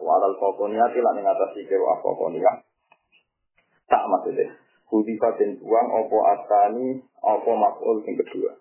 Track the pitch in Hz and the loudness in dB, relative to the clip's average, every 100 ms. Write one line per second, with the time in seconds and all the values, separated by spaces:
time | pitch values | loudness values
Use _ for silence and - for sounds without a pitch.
0 | 85 85 98 95 98 95 104 110 120 120 | 0 2 2 0 -2 -2 -4 0 0 2
1 | 117 104 98 95 95 104 95 95 - - | 0 0 0 0 -2 -4 -4 0 0 0
2 | - - 82 82 92 - - _ _ _ | -2 -4 -4 0 0 0 -6 _ _ _
3 | _ _ _ _ _ _ _ _ _ 117 | _ _ _ _ _ _ _ _ _ 0
4 | - 95 85 82 - - _ _ _ 107 | 2 -2 0 -2 -4 -6 _ _ _ -2
5 | 107 107 117 - 104 95 - 113 120 110 | 0 0 -2 0 -2 -2 0 2 2 0
6 | - 107 98 101 - 104 104 113 127 131 | 0 2 4 2 2 4 4 2 -4 -6
7 | - _ 104 104 - 113 104 - - 110 | -12 _ -2 0 0 2 0 0 -2 -2
8 | - - - 92 - - | -2 -6 -6 -6 -6 -8